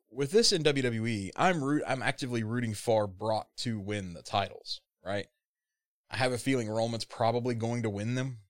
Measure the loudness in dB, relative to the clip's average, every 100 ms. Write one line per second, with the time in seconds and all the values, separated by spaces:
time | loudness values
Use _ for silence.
0 | _ -4 2 4 6 4 4 2 0 0
1 | 0 0 -2 2 2 2 2 0 0 -2
2 | -2 -4 -2 -2 0 -2 -2 -2 2 2
3 | 2 -2 -2 -2 -4 -6 -4 -4 -2 -4
4 | -6 -10 -2 0 0 -4 -12 -12 _ _
5 | -6 -4 -6 _ _ _ _ _ _ _
6 | -8 0 0 0 0 0 0 0 0 -2
7 | -6 0 2 2 0 -2 -2 0 -2 -2
8 | -2 -2 -4 -8 -16